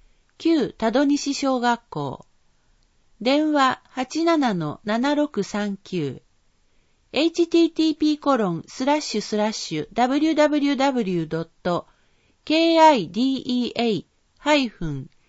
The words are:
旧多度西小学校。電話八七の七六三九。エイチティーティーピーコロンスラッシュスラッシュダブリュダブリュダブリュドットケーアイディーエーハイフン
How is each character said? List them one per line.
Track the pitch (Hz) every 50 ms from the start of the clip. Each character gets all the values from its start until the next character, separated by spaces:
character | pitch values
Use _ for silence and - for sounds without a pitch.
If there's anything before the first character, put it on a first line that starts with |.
| _ _ _ _ _ _ _ -
旧 | - 320 330 311 220 -
多 | - - 220 226
度 | 208 269 294
西 | 277 285 285 - 285 277
小 | - 277 269 262 247
学 | 233 240 233 226 _ _
校。 | - 151 143 135 - - - _ _ _ _ _ _ _ _ _ _ _ _ _ _ _ _ _ _ -
電 | 208 247 277 302 311 311
話 | 302 294 269 262 - - _
八 | _ - 262 254 - - 311 330
七 | 339 339 311 277 240 196
の | 175 160 147 - - -
七 | 208 214 233 247 285 294
六 | 285 294 294 - 208 190
三 | - - 208 208 202 196 -
九。 | - - 185 180 147 139 120 - - _ _ _ _ _ _ _ _ _ _ _ _ _ _ _ _ _ -
エ | 254 311
イ | 339
チ | 330 - 339 330
テ | - 339
ィ | 339 320
ー | -
テ | - 320
ィ | 320
ー | 302 -
ピ | 302 302 302
ー | 294
コ | - 294 269 233
ロ | 214 180
ン | 170 160 - -
ス | - - 262
ラ | 277 294
ッ | 302
シ | 294 - - 214
ュ |
ス | 202 - 220 208
ラ | 208 220
ッ | 214
シ | - - - 170 151
ュ | 147 - -
ダ | - 240 247
ブ | 269 294
リ | 311 320 320
ュ |
ダ | 302 302 294
ブ | 302 294
リ | 285 285 285
ュ |
ダ | 247 269 277
ブ | 262 247 220
リ | 185 180 170 160
ュ | 156
ド | 165 160 165
ッ | - _ _ -
ト | 185 175 160 - _ _ _ _ _ _ _ _ _ _ _ _
ケ | - 302 320 330 330 330 320
ー | 320
ア | 311
イ | 302 233 165 -
デ | 175 208
ィ | 254 269 269 254 -
ー | - 247 247 240 - -
エ | - 233
ー | 233 208 151 - _ _ _ _ _ _ _
ハ | - 294 302
イ | 285 262 220
フ | - - 175 156
ン | 143 135 131 - _ _ _